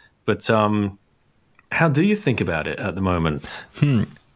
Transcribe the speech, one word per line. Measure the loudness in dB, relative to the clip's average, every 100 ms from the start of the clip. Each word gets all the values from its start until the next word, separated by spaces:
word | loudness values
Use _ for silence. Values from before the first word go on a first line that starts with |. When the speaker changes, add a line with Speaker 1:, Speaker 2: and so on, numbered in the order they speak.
| _ _ -4
Speaker 1:
But, | -2 2
um, | 2 2 2 -2 -6 _ _ _ _ _ _ -6
how | 0 2
do | 4
you | 2 2
think | 0 0
about | 0 -2 -4
it | -4
at | -6 -2
the |
moment? | 0 2 0 -2 -8 -16 -10 0
Speaker 2:
Hmm. | 2 2 0 -8 _